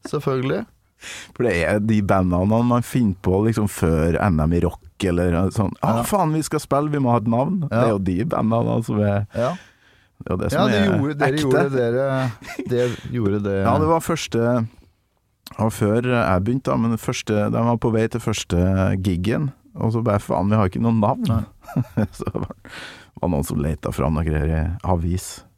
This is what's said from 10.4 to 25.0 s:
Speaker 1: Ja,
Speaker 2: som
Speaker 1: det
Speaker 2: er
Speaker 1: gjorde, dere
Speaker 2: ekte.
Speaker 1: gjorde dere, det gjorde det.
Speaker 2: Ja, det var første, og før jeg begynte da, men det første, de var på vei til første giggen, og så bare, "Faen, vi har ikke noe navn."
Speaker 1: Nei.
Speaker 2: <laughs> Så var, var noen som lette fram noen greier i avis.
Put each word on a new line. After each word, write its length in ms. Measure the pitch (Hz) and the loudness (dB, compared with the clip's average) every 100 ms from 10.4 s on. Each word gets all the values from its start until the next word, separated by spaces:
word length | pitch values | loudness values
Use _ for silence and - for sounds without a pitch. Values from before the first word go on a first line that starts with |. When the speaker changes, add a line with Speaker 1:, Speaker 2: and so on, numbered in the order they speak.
| 104 | -2
Speaker 1:
Ja, 60 | 156 | 0
Speaker 2:
som 140 | 208 | 2
Speaker 1:
det 80 | 208 | 2
Speaker 2:
er 60 | 202 | 2
Speaker 1:
gjorde, 300 | 190 143 147 | 2 0 0
dere 80 | 139 | 0
Speaker 2:
ekte. 160 | 147 | 2
Speaker 1:
gjorde 260 | 143 131 139 | 2 2 2
dere, 600 | 131 120 123 135 131 131 107 - - 110 | 2 0 0 0 0 -2 -6 -14 -10 -2
det 160 | 120 123 110 - | 0 0 -4 -6
gjorde 300 | 123 101 104 | -2 0 0
det. 140 | 101 98 101 | 0 0 2
Speaker 2:
Ja, 80 | 131 | 2
det 100 | 156 | 2
var 120 | 165 | 2
første, 460 | - 165 - 117 117 123 113 - - _ _ _ _ _ - - | 0 -6 -2 0 2 0 -2 -8 -20 _ _ _ _ _ -20 -2
og 120 | 110 | -2
før 280 | - 107 110 | 0 0 2
jeg 420 | 123 120 92 92 | 0 0 2 2
begynte 280 | 101 131 131 | 2 -2 0
da, 60 | 131 | 0
men 140 | 113 | 0
det 80 | 113 | -2
første, 500 | - 127 - 107 104 | -4 -6 -2 0 0
de 120 | 117 117 | 0 0
var 100 | 120 | 0
på 140 | 120 | 0
vei 160 | 110 113 | 0 0
til 140 | 117 | -2
første 420 | - 107 - 87 90 95 95 98 | -4 -4 -2 2 2 2 2 0
giggen, 480 | 95 87 92 123 143 - _ - | 0 0 0 0 -2 -6 _ -4
og 160 | 113 | -2
så 80 | 113 | 0
bare, 180 | 117 101 | 0 0
"Faen, 300 | - - 98 | 0 0 2
vi 60 | 107 | 2
har 100 | 95 | 2
ikke 120 | 123 | 0
noe 140 | 117 113 | 0 2
navn." 320 | 104 139 214 | 2 0 0
Speaker 1:
Nei. 160 | 101 104 - - - | 0 -2 -14 -6 -4
Speaker 2:
<laughs> 320 | 120 - 104 | -2 -2 -2
Så 120 | - - | -4 -6
var, 220 | - - - - - - - - - | -6 -8 -12 -18 -18 -18 -20 -20 -6
var 80 | 87 | -2
noen 140 | 73 71 | -2 -2
som 140 | - | -2
lette 320 | 71 73 - | -2 -4 -6
fram 220 | - 69 78 | -2 0 0
noen 100 | 80 | 0
greier 240 | 76 76 | 0 0
i 140 | 80 80 85 - | 0 -2 -4 -2
avis. 560 | 90 | -2